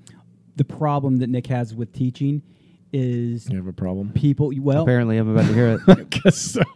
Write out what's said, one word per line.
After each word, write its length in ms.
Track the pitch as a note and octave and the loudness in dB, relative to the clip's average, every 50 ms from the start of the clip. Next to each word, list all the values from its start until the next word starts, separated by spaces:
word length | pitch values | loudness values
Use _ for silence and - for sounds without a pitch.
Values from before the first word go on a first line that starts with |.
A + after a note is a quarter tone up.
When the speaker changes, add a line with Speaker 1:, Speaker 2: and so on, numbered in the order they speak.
| - - - - _ _ _ _ _ _ _ | -20 -20 -20 -20 _ _ _ _ _ _ _
Speaker 1:
the 100 | - C#3+ | -4 -4
problem 520 | - - - D#3 D3 C#3+ C#3+ C#3 C3+ C3 | -4 -4 -4 -2 -2 0 0 0 0 0
that 120 | B2+ B2+ A#2 | 0 0 -2
Nick 200 | B2+ B2 A#2+ - | -4 -4 -4 -4
has 260 | C3+ B2 B2 A2 A2+ | -4 -4 -4 -6 -8
with 180 | A2+ A#2 - - | -10 -10 -10 -6
teaching 500 | - C3 B2+ B2 - C#3+ C#3 D3 D3 - _ _ _ _ _ _ _ _ _ - | -4 -4 -4 -2 -4 -4 -4 -4 -4 -6 _ _ _ _ _ _ _ _ _ -6
is 520 | C3+ B2+ B2 B2 A#2+ A#2+ A#2+ A#2 A#2 - - | -4 -2 -2 -2 -4 -4 -4 -6 -6 -6 -6
Speaker 2:
You 60 | F#2+ | -6
have 100 | F#2+ F#2 | -6 -8
a 60 | F#2+ E2+ | -8 -8
problem? 380 | - F#2+ F#2 F#2 F#2+ G2+ G#2+ - | -8 -6 -6 -4 -6 -6 -6 -4
Speaker 1:
people, 400 | - D3 C#3+ C#3+ - D3+ C#3+ C3+ C3+ | 0 2 2 2 2 0 -2 -2 -2
well, 240 | C3+ C#3+ C3+ D3+ - | 0 0 2 2 2
Speaker 3:
Apparently, 320 | B2+ B2 A#2+ A#2+ A2+ A2 A2 | 4 2 2 2 2 0 0
I'm 100 | A2 A2 | 0 2
about 180 | A2 A2+ A2+ A2 | 2 2 2 4
to 40 | G#2+ | 4
hear 160 | A#2 A#2+ A#2 A2+ | 4 4 2 2
it. 60 | - - | 4 6
Speaker 2:
<laughs> 40 | - | 6
I 160 | F#3+ - - | 6 6 4
guess 320 | - - - - F#3+ - | -2 -6 0 2 2 2
so. 260 | - - - - A#3 F3 - - | 2 -2 -6 -4 -2 -4 -2 0